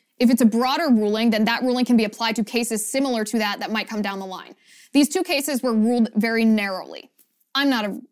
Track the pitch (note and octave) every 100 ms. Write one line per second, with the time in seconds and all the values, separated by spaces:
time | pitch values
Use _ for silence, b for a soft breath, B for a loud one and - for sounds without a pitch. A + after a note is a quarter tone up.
0 | _ - A#3+ B3 A#3 A3+ B3+ D4+ D#4+ A3+
1 | G#3 G#3+ A#3 A3 A3 A#3 B3+ B3 B3 A#3
2 | G#3 - A3+ A3+ G#3 A#3+ A#3 A3 - C4
3 | C4+ A#3 G#3+ A#3 G#3 G3+ F#3+ G#3+ - G#3+
4 | G3 F#3+ F#3+ F3+ - - b b b C#4
5 | D4 F#4 F4 C#4+ C#4+ C4 C4 A3 G#3+ A#3+
6 | A3 G#3+ A3+ A3+ A3+ G#3+ G3+ F#3 C#2 -
7 | - _ _ _ _ C4+ C#4 B3 G#3 -
8 | -